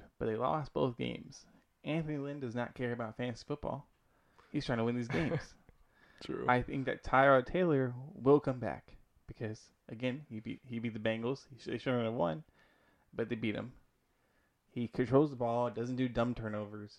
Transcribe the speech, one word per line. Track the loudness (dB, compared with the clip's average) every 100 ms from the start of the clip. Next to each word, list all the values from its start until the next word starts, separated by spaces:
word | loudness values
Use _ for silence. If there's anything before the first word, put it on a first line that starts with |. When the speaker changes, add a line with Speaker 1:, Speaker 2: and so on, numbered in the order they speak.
| -16 -6
Speaker 1:
but | -2
they | 0
lost | 0 0 -2
both | 0 0 0
games. | -4 -6 -12 -18 -20 -20 _ _
Anthony | -4 -4 -2 -4
Lynn | -6 -6
does | -6
not | -4 -6
care | -4 -4
about | -2 -6 -4
fantasy | -6 -6 -8
football. | -6 -6 -6 -10 _ _ _ _ _ -8
He's | -4
trying | -2 0
to |
win | 2 0
these | 0
Speaker 2:
<laughs> |
Speaker 1:
games. | 0 0 -2 -6 -18 -20 -20 _ _ -20 -16
Speaker 2:
True. | -10 -4 2
Speaker 1:
I | 2
think | 2 -4 -4
that | -4
Tyrod | 2 6 8 8 6
Taylor | 2 4 4 2 -2 -10
will | 0 6 6
come | 6 -2
back | -4 -6 -10 -20 _ _ -18
because, | -8 -8 -8 -14 _ -16
again, | -6 -4 -4 -8
he | -10
beat, | -8 -10 -8
he | -6
beat | -6
the | -2
Bengals. | -2 0 -2 -4 -8
He | -14
sh-, | -8
they | -4
shouldn't | 0 0 0
have |
won, | 0 0 -2 -8 _ _ _ _ _ _
but | -6 -4
they |
beat | -2 -2
him. | -2 -6 -12 _ _ _ _ _ _ _ _ _
He | -6 -4
controls | 0 4 6 6
the | 2
ball, | 0 2 0
doesn't | -2 -4 0
do | 0
dumb | 2 0
turnovers, | 0 -4 -4 -6 -10 -14